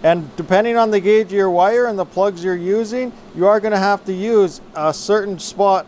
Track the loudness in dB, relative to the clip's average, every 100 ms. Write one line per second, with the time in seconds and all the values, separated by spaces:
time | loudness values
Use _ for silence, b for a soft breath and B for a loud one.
0 | 2 0 -4 -10 0 0 2 0 2 2
1 | 2 2 2 0 0 2 2 2 0 -2
2 | -6 -2 -2 -2 -4 -4 -2 -2 -2 -6
3 | -6 B B 0 2 2 2 0 0 -2
4 | -4 -6 0 2 2 -2 -14 -4 -4 -4
5 | 0 0 0 -8 -10 -2 2 2